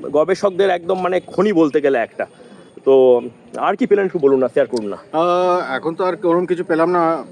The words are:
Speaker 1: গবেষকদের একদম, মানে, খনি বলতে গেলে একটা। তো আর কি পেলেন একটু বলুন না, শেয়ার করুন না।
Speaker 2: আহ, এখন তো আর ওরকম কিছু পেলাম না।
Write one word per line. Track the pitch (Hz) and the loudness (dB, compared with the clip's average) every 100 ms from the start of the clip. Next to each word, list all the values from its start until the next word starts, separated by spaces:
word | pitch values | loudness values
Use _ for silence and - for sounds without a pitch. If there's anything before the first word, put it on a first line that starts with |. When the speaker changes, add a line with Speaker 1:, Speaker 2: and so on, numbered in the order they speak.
Speaker 1:
গবেষকদের | 123 143 160 190 202 180 196 | -2 0 0 0 -2 0 0
একদম, | 180 165 185 | 0 -2 -2
মানে, | 180 185 | -2 -4
খনি | - - 214 | -4 -2 2
বলতে | 165 156 151 | 2 2 2
গেলে | 139 123 | 0 0
একটা। | 107 - 101 - - - - - 139 | -2 -6 -10 -12 -20 -20 -20 -4 2
তো | 135 127 120 120 - - 113 | 6 6 4 0 -12 -16 -6
আর | 151 202 | -4 -2
কি | 247 | 2
পেলেন | 202 190 | 2 0
একটু | 175 | 0
বলুন | 139 135 | 2 2
না, | 123 | 0
শেয়ার | 147 123 | 0 -2
করুন | 120 104 | -2 -6
না। | 85 | -10
Speaker 2:
আহ, | - 156 175 180 180 180 135 131 | -8 -2 0 0 0 -2 -4 -6
এখন | 151 170 | -6 -4
তো | |
আর | 180 170 175 | -4 -2 -2
ওরকম | 170 180 | 0 -2
কিছু | 175 | -4
পেলাম | 175 160 170 | -2 0 0
না। | 180 165 160 - | 0 0 -2 -8